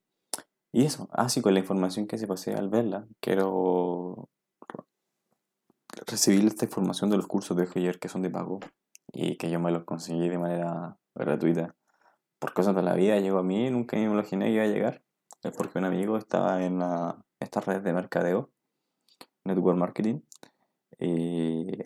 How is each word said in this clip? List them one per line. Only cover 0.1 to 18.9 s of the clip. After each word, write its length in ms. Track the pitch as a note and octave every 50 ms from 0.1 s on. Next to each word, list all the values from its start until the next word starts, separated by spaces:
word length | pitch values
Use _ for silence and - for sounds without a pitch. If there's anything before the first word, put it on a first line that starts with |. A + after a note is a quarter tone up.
| _ _ _ _ - - - _ _ _ _ _
Y 140 | - - C#3
eso, 220 | D3+ - - G#2 -
ah, 180 | - - A#2 B2+
sí, 120 | - C3+
con 120 | A#2 G#2 G2
la 60 | F#2+
información 460 | F#2+ - G2 F#2+ F#2 F#2 F#2 G#2+ G#2
que 120 | G#2 A2+
se 100 | A2+ A2
pasé 260 | G2+ F#2 F#2 - - G#2
al 160 | G#2 G2+ G2
verla, 380 | G#2+ A#2 A#2 G#2 F#2+ G#2 G#2+ A2+ G#2+ _
quiero 1080 | - F2+ F#2 G2 G2 F#2+ F#2+ F#2+ F#2 F2+ F2+ F#2 F2+ F2 F2 F2 F2+ F2+ F2+ - - - _ _ _ _ _ - -
re-, 160 | - - - - _ _ _ _ _ _ _ _ _ _ _ _ _ _ _ _ _ _ _ _ - - - -
recibir 400 | - A2+ G#2+ - - G2 G2+ G#2
esta 200 | G#2+ - - A#2
información 440 | - - - F#2+ F#2 F#2 - G2 G#2
de 80 | G#2
los 100 | G2 F2+
cursos 280 | - - G2 - - F2+
de 80 | F2+ F2+
Oje 160 | - - F#2
Oyer 200 | F2+ F2+ F2+ -
que 100 | - F2
son 120 | - F#2
de 80 | F#2 F2+
pago 300 | F#2 F#2 F2+ F2+ F#2 G2 - - _ _ _ _ _ _ _ - - -
y 160 | E2+ E2+ F2
que 120 | - F2 E2+
yo 100 | E2+ E2+
me 120 | E2+ F2
los 120 | E2+ E2+ E2+
conseguí 460 | - E2+ E2 - - E2 E2+ E2+ F2
de 80 | F2+
manera 600 | F2 F2 F2 F2 E2+ E2+ E2+ E2+ E2 F2 - - _ _ _ -
gratuita. 600 | - - - - - - E2 E2+ E2+ E2 - - _ _ _ _ _ _ _ _ _ _ _ _
Por 160 | - - - -
cosas 220 | F2+ F#2 G2+ F#2+
de 80 | F#2 F2+
la 100 | F2+ F2+
vida 260 | F2 F#2+ G#2 G#2+ G#2
llegó 200 | G2 F#2+ G2 F#2+
a 40 | F#2
mí, 260 | F#2 F#2+ G#2+ B2 C3
nunca 260 | B2+ A#2+ A#2 - G#2+
me 60 | G#2+ A2
imaginé 420 | G#2+ G#2 G#2 G2+ - G2+ G2 G2+
que 80 | A2 A2+
iba 100 | A2 A2
a 40 |
llegar. 340 | G#2 G#2 G#2 G#2 A#2 B2 - _ _ _ _ _ - - _
Es 160 | - F2+ -
porque 220 | - - - - F2
un 60 | F#2+
amigo 320 | F#2 F2+ F2+ G2 G#2+ A2
estaba 460 | A2 - - - F#2 F#2+ F#2 F#2 F#2 F#2
en 140 | F2+ F#2
la, 420 | F2+ F2+ F2+ F2 E2+ E2+ E2+ - - - _ _ -
esta 200 | - - - G2+
red 200 | - G2 F#2 F#2+
de 120 | G2+ F#2 E2+
mercadeo, 580 | F2+ F#2+ - - F2 F2 F2 F2+ A2+ C#3 - _ _ _ _ _ _ _ _